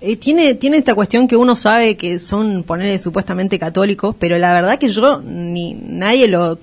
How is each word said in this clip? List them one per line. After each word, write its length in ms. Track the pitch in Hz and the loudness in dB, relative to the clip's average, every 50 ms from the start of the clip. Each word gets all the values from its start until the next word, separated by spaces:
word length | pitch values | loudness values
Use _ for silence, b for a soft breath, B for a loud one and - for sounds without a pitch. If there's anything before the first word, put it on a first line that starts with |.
eh, 160 | 170 196 226 220 | -6 -6 -6 -2
tiene, 380 | - 269 302 339 330 285 240 | 0 0 2 4 4 2 2
tiene 220 | - - 277 302 311 | 0 0 0 2 2
esta 180 | 254 262 220 | 2 2 2
cuestión 320 | 208 202 - - 233 254 247 | 0 0 0 2 2 2 4
que 80 | 240 | 4
uno 200 | 226 247 247 240 | 4 4 4 2
sabe 400 | 233 - 214 220 233 233 220 202 - | 2 2 2 2 2 2 2 0 -2
que 200 | - 175 175 175 | -4 -6 -4 -4
son, 460 | - - 196 208 220 214 202 185 156 | -4 -4 -2 -2 -2 -2 -2 -4 -4
ponele, 340 | - 165 170 190 202 196 185 | -6 -6 -4 -2 -4 -4 -4
supuestamente 640 | - 175 160 196 185 - 185 180 190 190 196 175 | -4 -4 -4 -4 -4 -4 -4 -4 -2 -2 -2 -4
católicos, 560 | 165 165 165 185 196 208 202 196 - 202 214 - | -4 -4 -2 0 0 0 0 -2 -4 -4 -4 -2
pero 200 | 180 170 175 170 | -2 0 2 2
la 120 | 175 175 | 2 2
verdad 280 | 175 175 175 190 254 277 | 2 2 2 2 0 0
que 80 | 285 233 | 0 -2
yo 340 | 196 214 220 277 277 - - | 0 2 2 2 2 0 -4
ni, 520 | - - 175 170 170 175 175 170 170 - | -8 -10 -8 -8 -6 -6 -6 -8 -8 -10
nadie 520 | - - - 165 180 185 208 240 269 254 220 | -12 -12 -12 -8 -4 -2 0 2 4 4 4
lo, 300 | 180 170 175 165 165 170 | 4 2 0 0 -2 -4